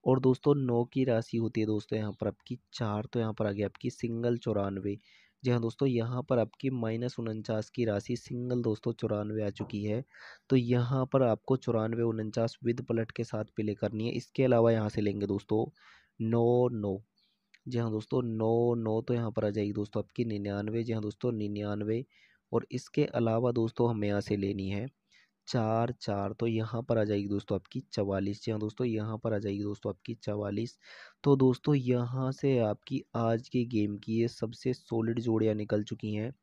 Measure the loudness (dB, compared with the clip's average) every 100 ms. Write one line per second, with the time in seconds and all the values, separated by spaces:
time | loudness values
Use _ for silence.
0 | 4 4 4 4 2 2 2 0 0 0
1 | 2 2 0 -2 -2 0 0 0 -2 -4
2 | -4 -2 -4 -4 -10 -12 _ -6 -2 -2
3 | -2 -2 -4 -2 -2 0 -4 -4 -8 -6
4 | -6 -2 0 0 0 0 0 -2 -4 -6
5 | _ -20 _ _ 0 0 0 0 0 2
6 | 0 -4 0 0 0 _ -4 -2 -2 -2
7 | -4 -4 -6 -6 -4 -4 -4 -2 0 0
8 | -2 -8 -6 -8 -2 0 0 0 -2 -2
9 | -2 -2 -2 -2 -4 -4 -6 -4 -2 -4
10 | -4 -18 -20 -20 _ 2 4 2 4 0
11 | 2 4 4 2 2 0 2 0 0 0
12 | 0 0 -2 0 -2 0 -2 -2 0 -2
13 | -2 -4 -4 -4 -6 -4 -4 -2 -2 -2
14 | -2 -4 -6 2 6 6 6 4 2 0
15 | 0 0 -2 -2 0 -2 -2 _ -20 -20
16 | _ _ 0 4 4 4 2 0 -4 -4
17 | -8 _ _ _ _ -18 -6 -4 -2 -4
18 | -2 -2 -2 0 2 4 2 0 0 -2
19 | 0 -2 0 -2 -2 0 -2 -2 -2 -4
20 | -6 -4 -2 -2 -2 -2 -2 -2 -2 -2
21 | -4 -2 -2 -2 -4 -4 -4 -2 0 -2
22 | -4 _ _ _ _ -2 -2 -10 -4 0
23 | 0 0 0 2 2 2 -2 2 0 2
24 | 0 0 0 -2 0 -2 -4 -4 -6 _
25 | _ -20 _ _ -4 0 2 2 0 -4
26 | -4 -2 -2 -2 0 0 -2 -4 0 2
27 | 2 0 0 -2 -2 -4 -4 -10 -8 -4
28 | 0 0 -2 -4 -4 -4 -4 -4 -2 -2
29 | -4 -4 -2 -2 -2 -4 -4 -6 -6 -8
30 | -10 -8 -6 -4 -2 -4 -4 -10 -20 -20
31 | -20 _ 4 6 6 4 2 2 4 2
32 | 0 -2 -2 0 2 2 2 -2 -4 -8
33 | -4 -2 0 0 0 -2 0 0 0 -2
34 | -2 0 0 -2 -8 -4 -4 -4 _ -2
35 | 0 0 0 2 2 2 0 -2 -2 -6
36 | -4 -4 -4 -8